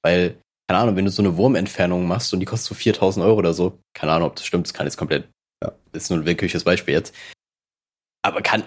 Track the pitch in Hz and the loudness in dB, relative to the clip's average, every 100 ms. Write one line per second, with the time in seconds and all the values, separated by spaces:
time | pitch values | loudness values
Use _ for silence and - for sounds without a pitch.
0 | 82 90 90 - _ _ - 92 117 95 | 2 2 2 -2 _ _ -2 2 2 2
1 | 98 92 101 85 123 101 95 - 90 90 | 0 2 2 4 2 2 -2 -2 0 0
2 | 90 104 - 92 95 117 - - 113 - | 0 -2 -2 -4 -2 -6 -6 -4 0 2
3 | 95 95 92 107 87 82 90 - _ - | 2 2 4 4 4 2 0 -4 _ -6
4 | 76 80 82 - - 90 85 - 71 - | 0 2 0 -4 -4 -4 -4 -6 -6 -6
5 | 73 73 - _ _ - - - _ 80 | -4 -4 -4 _ _ -12 -10 -10 _ -10
6 | - 85 76 82 90 82 - 90 - 73 | -4 -2 -2 -2 -2 -2 0 0 2 -2
7 | - - - - _ _ _ _ _ _ | -2 -10 -20 -20 _ _ _ _ _ _
8 | _ _ 98 - - 110 | _ _ -4 -2 -2 -2